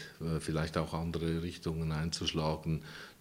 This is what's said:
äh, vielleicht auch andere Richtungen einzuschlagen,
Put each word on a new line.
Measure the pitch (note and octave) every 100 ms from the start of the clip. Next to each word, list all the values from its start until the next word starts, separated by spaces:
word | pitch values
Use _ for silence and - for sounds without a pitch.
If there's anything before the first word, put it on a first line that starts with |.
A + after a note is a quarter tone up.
| - -
äh, | E2 D#2
vielleicht | - D#2 D#2+ E2+
auch | D#2
andere | D#2+ E2 E2 E2 E2
Richtungen | F2 - E2+ D#2+ D#2+
einzuschlagen, | D#2 E2 - D#2+ D#2+ D#2 D#2+ D#2+ D#2 - - - -